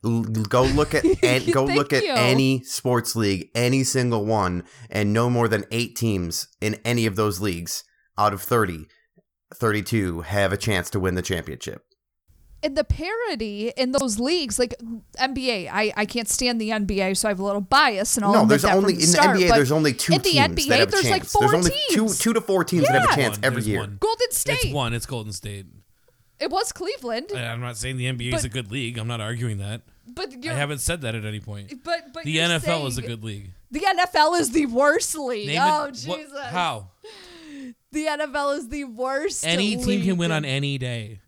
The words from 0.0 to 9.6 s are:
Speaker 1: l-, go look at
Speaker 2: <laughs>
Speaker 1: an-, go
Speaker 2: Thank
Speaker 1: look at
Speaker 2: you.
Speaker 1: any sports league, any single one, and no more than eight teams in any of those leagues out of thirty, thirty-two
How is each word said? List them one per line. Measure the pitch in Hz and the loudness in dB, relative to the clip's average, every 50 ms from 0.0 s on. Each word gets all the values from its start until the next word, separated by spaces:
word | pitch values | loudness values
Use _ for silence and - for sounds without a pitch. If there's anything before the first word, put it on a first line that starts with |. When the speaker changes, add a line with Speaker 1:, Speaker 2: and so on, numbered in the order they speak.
| - | 0
Speaker 1:
l-, | 117 113 117 110 | 0 0 0 0
go | 104 110 110 107 101 - 123 131 | -2 -2 -2 -2 2 2 4 4
look | 135 135 147 151 147 - | 4 4 2 2 2 2
at | 147 - | 2 4
Speaker 2:
<laughs> | 330 - - - | 2 2 4 4
Speaker 1:
an-, | 123 127 131 - - | 4 4 2 2 2
go | 339 - 135 | 2 2 2
Speaker 2:
Thank | 143 - | 4 2
Speaker 1:
look | - - - - | 0 2 2 2
at | 131 427 | 2 2
Speaker 2:
you. | 339 | 2
Speaker 1:
any | 262 240 120 123 131 135 135 131 135 127 127 | 2 2 4 4 4 4 4 4 2 0 -2
sports | - - - - 127 123 120 117 - - | -6 -10 -4 0 2 2 2 0 0 -2
league, | 113 107 101 98 92 80 _ _ | 0 2 2 2 0 -4 _ _
any | 117 120 123 131 135 131 | 0 2 4 4 2 2
single | - - 131 123 123 117 110 104 | 2 2 2 2 2 0 0 0
one, | 107 110 107 95 90 90 87 87 - - - 117 110 | 2 2 2 2 0 0 -4 -6 -10 -18 -20 -20 -6
and | - 104 104 101 104 | -2 0 2 2 2
no | 113 120 123 | 2 2 4
more | 123 120 117 | 4 2 2
than | 110 110 104 101 - | 2 2 0 -2 -4
eight | 113 117 120 - - | -4 -4 -4 -4 -4
teams | - 117 113 104 92 87 82 85 - - _ _ _ | -2 0 0 2 0 -2 -2 -4 -6 -8 _ _ _
in | 101 107 95 - _ | -4 -4 -4 -4 _
any | 117 120 120 113 | -2 0 2 0
of | 110 95 | 0 2
those | 104 107 107 98 90 | 0 0 0 0 -2
leagues | 101 104 87 85 85 85 - - - _ _ _ _ _ _ | -2 -4 -4 -4 -6 -8 -10 -10 -10 _ _ _ _ _ _
out | - 104 104 101 | 0 0 0 0
of | 92 | -2
thirty, | - - 123 117 107 92 87 78 78 _ _ _ _ _ _ _ _ _ _ _ _ _ - | -2 0 2 2 2 0 -2 -8 -12 _ _ _ _ _ _ _ _ _ _ _ _ _ -8
thirty-two | - | -2